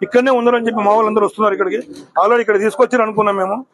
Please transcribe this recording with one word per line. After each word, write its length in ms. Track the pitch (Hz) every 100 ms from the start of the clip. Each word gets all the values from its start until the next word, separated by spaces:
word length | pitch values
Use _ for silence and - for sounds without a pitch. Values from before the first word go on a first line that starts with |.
"ఇక్కడనే 300 | 190 247 262
ఉన్నారని" 360 | 247 240 240 226
చెప్పి 160 | 220
మా 120 | 202 214
వాళ్ళందరూ 300 | 214 214 202
వస్తున్నారు 280 | - 214
ఇక్కడికి, 240 | 190 185 214 - - - -
already 220 | 196 240
ఇక్కడ 160 | 220 208
తీసుకొచ్చారు 440 | 214 - 240 247
అనుకున్నాం 320 | 220 214 208 196
మేము. 300 | 190 220 262